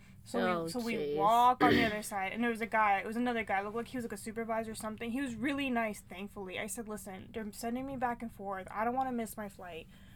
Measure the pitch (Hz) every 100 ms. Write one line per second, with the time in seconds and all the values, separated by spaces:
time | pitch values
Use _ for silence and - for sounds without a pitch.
0 | - - - 240 185 175 165 247 233 -
1 | 147 147 208 233 247 254 - - 226 214
2 | 214 202 190 214 240 220 226 220 214 196
3 | 196 226 247 233 214 196 208 226 233 254
4 | 233 202 226 214 226 226 220 214 220 214
5 | 233 247 277 226 262 277 277 233 226 196
6 | - 180 202 208 185 180 208 240 208 208
7 | 202 190 - - 208 202 233 247 269 269
8 | 240 240 233 - 196 190 185 202 233 254
9 | 262 240 220 220 202 - 180 160 - -
10 | -